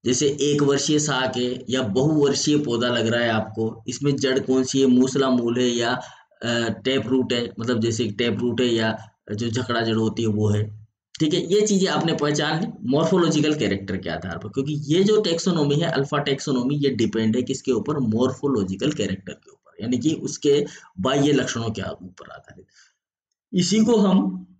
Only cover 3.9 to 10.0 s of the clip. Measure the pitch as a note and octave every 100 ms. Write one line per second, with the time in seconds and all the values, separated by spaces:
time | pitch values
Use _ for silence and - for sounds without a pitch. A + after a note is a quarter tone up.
3.9 | B2 C#3+ C#3 C#3 C3 C3+ C3 B2+ C3+ C3+
4.9 | B2 C3 C#3+ C3+ B2 A#2 A#2+ B2 A#2+ A#2
5.9 | B2+ - - _ _ A#2+ A#2 A#2 G2+ -
6.9 | C3+ G#2+ C3 A2 A#2+ A#2 - A#2 A#2 A2+
7.9 | A2 A#2 - A#2+ G#2 A#2+ A#2+ B2 A2+ A2+
8.9 | G#2 - _ - G#2 A#2 A#2 B2 A#2+ A2+
9.9 | A2